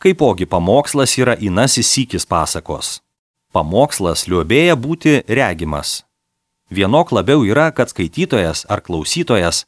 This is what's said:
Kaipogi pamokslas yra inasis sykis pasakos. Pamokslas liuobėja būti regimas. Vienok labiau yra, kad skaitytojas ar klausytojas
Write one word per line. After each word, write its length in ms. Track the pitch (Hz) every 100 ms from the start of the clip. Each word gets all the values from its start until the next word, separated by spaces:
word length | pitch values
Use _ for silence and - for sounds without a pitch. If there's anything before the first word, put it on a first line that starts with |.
Kaipogi 440 | 190 180 135 92 90
pamokslas 720 | 90 87 131 143 143 127 -
yra 200 | 123 117
inasis 480 | 104 90 131 123 -
sykis 320 | - 123 90 -
pasakos. 760 | 85 76 80 - 73 - - _ _ _ _ _
Pamokslas 760 | 90 78 101 - - 87 78 -
liuobėja 480 | 90 80 131 175 139
būti 460 | 135 165 156 143 -
regimas. 760 | 117 113 85 78 73 - - _ _ _ _ _ _ _
Vienok 440 | 95 95 147 180 107
labiau 300 | 92 147 101
yra, 240 | 127 160
kad 180 | - 117
skaitytojas 760 | - 82 - 185 117 82 80 -
ar 140 | 101
klausytojas 800 | - 82 - 170 165 107 85 -